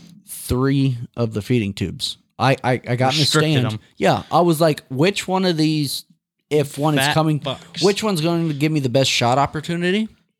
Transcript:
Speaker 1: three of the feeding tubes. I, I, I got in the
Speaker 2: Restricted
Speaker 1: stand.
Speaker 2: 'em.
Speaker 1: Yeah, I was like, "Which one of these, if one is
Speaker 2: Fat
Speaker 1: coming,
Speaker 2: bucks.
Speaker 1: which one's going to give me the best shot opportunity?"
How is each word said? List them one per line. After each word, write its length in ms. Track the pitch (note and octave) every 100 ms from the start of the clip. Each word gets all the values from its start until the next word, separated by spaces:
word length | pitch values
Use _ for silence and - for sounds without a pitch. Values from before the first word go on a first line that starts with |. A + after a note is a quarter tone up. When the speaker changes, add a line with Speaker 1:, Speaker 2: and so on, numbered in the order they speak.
| - - -
Speaker 1:
three 720 | - - B2 C3+ C#3 C3+ A#2+ A#2+ B2
of 160 | A#2
the 80 | A2
feeding 300 | - B2 G2+
tubes. 440 | F#2+ F2+ C#3 - - _ -
I, 180 | C3+ C3+
I, 80 | A#2+
I 240 | B2 - B2
got 160 | C3
in 60 | D#3
the 40 |
Speaker 2:
Restricted 300 | C3+ D#3 D3+ C#3+
Speaker 1:
stand. 60 | A2
Speaker 2:
'em. 60 | G#2+ - -
Speaker 1:
Yeah, 260 | F#3 A2+ -
I 80 | D3+
was 200 | F3 D3+
like, 220 | E3 - -
"Which 400 | C3 F3 - -
one 160 | F#3
of 120 | F#3 D#3
these, 480 | D#3 D#3 C#3 - - _ _ _ -
if 260 | D3+ C#3 C#3
one 180 | D#3 C#3+
is 60 |
Speaker 2:
Fat 100 | C#3
Speaker 1:
coming, 240 | D#3 D#3 D3
Speaker 2:
bucks. 440 | C3+ - - -
Speaker 1:
which 200 | F#3+ G3
one's 180 | A3 E3+
going 280 | E3 E3+ E3
to 60 |
give 180 | C#3+ D#3
me 80 | D3+
the 80 | C3
best 220 | C3+ C3
shot 280 | - A#2+ C3
opportunity?" 680 | C#3 D#3 D3 E3+ F3+ G3+ A3 _ _